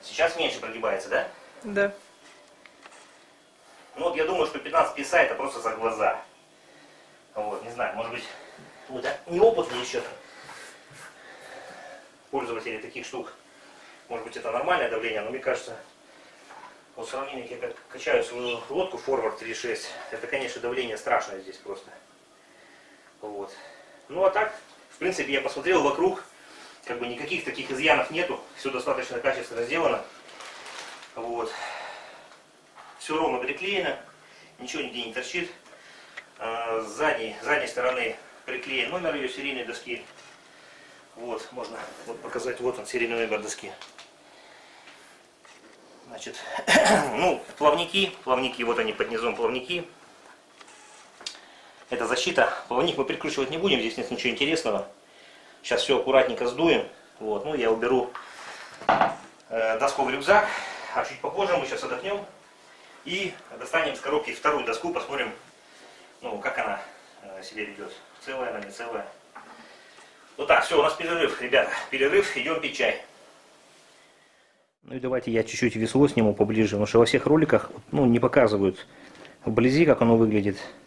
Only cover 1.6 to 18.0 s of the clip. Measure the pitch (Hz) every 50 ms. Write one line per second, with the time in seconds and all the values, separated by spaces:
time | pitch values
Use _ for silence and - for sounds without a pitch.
1.6 | - 214 202 202 202 202 202 - - - - _ - - - - - - - -
2.6 | - - - - - - - - - - - - - - _ _ _ _ _ _
3.6 | _ - - - - - - - 165 175 - 156 156 165 180 170 151 - - 139
4.6 | 139 156 156 165 - - - 143 139 - - - - - - - 131 135 - 117
5.6 | 113 113 110 110 113 139 - 107 104 95 - - - - - _ _ _ _ _
6.6 | - - - - - - - - - - - - _ _ - 110 104 107 101 -
7.6 | 113 117 120 123 113 110 104 113 113 113 117 - - - - - - - - -
8.6 | - - - - - - - - - - 143 - - - 175 185 214 226 226 -
9.6 | - - 120 123 - - - 120 - - - - - - - - - - - -
10.6 | - - - - - - - - - - - - - - - - - - - -
11.6 | - - - - - - - - - - - _ _ _ - 139 - 117 117 110
12.6 | 110 117 110 107 107 - - 120 120 - - - - - - - - - - -
13.6 | - - - - - - - - - - 120 113 110 - - 120 - 143 139 151
14.6 | - 175 180 - - 117 117 110 113 113 107 104 104 113 123 131 - 135 123 123
15.6 | - - - - - - - _ - - - - - - - - - - - -
16.6 | - - - - - _ _ - - - - 127 139 - 131 127 117 117 123 -
17.6 | - - - - - - - -